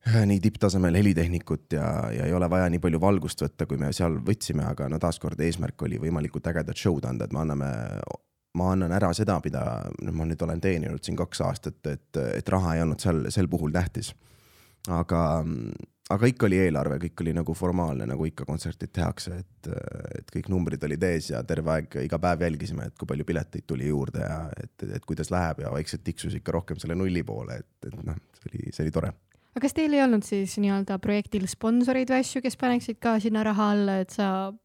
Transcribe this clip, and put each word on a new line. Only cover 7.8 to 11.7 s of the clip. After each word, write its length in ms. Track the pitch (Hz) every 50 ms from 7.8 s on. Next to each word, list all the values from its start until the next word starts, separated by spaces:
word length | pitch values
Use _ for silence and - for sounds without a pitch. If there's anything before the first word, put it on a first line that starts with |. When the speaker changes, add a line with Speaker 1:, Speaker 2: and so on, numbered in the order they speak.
| 57 50 50 50 - - - - _ _ _ _ _ _ _
Speaker 1:
ma 180 | 85 87 92 92
annan 240 | 95 92 85 87
ära 160 | 98 98 90 85
seda, 220 | - 107 101 98 82 -
mida, 220 | 76 69 67 67 - 58 55 50 - 50 50
noh, 160 | - - 85
ma 80 | 80 80
nüüd 160 | 80 80 76 87
olen 180 | 78 80 85
teeninud 440 | 90 95 92 82 76 71 82 - -
siin 160 | - 85 -
kaks 240 | 87 80 - - -
aastat, 400 | 87 87 - - 78